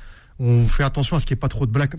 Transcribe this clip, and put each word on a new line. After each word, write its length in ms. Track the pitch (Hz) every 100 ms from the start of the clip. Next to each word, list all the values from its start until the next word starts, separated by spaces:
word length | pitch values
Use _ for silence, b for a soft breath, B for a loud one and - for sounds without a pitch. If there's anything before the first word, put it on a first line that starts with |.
| B B B -
on 280 | 123 120 117
fait 160 | -
attention 340 | 139 147 131 160
à 40 |
ce 60 | -
qu'il 80 |
n'y 40 | 127
ait 20 |
pas 80 | 135
trop 160 | 113 131
de 40 |
blagues, 220 | 123 143